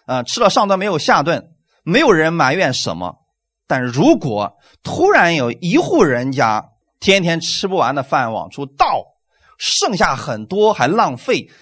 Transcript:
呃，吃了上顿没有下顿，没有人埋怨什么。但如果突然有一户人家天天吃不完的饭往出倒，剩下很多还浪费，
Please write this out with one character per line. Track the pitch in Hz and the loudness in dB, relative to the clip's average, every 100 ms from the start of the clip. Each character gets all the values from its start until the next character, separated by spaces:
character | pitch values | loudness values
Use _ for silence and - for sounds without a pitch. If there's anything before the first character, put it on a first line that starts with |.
| - | -6
呃， | 127 | -6
吃 | 120 - | -4 0
了 | 208 | 2
上 | 254 202 | 2 2
顿 | 190 | 0
没 | |
有 | 208 160 | 0 -2
下 | - 196 | 2 2
顿， | 147 147 - _ _ _ 156 | 2 -2 -6 _ _ _ -2
没 | 220 | 2
有 | 330 | 4
人 | 165 160 | 4 2
埋 | 170 131 | 2 0
怨 | 175 160 | 2 0
什 | 120 110 85 | -2 -6 -6
么。 | 90 - _ _ _ _ - | -8 -12 _ _ _ _ -6
但 | 139 | -4
如 | 123 123 254 285 | -2 2 2 2
果 | 143 104 104 _ _ _ | 0 -4 -6 _ _ _
突 | - - 370 | -10 0 2
然 | 330 175 | 4 4
有 | 165 120 | 2 -2
一 | - 175 277 | -4 0 0
户 | - 349 | 2 2
人 | 165 120 131 | 2 2 -2
家 | 135 117 107 - _ _ _ | 0 0 0 -4 _ _ _
天 | - 196 | 2 2
天 | 170 165 | 2 -2
吃 | - - 196 | -4 -6 -4
不 | 185 | 0
完 | 123 | 0
的 | 139 | -2
饭 | 131 151 117 | -2 -2 -2
往 | 104 82 | -4 -8
出 | - 139 | -12 -12
倒， | 143 302 139 - _ _ _ _ _ | -2 0 0 -6 _ _ _ _ _
剩 | - - 370 185 | -6 -2 -2 0
下 | 180 | -2
很 | 127 120 110 107 | -2 -6 -8 -6
多 | 196 214 | 0 0
还 | 208 127 | 2 0
浪 | - 180 120 | 2 0 -2
费， | - 180 - _ | -4 -4 -4 _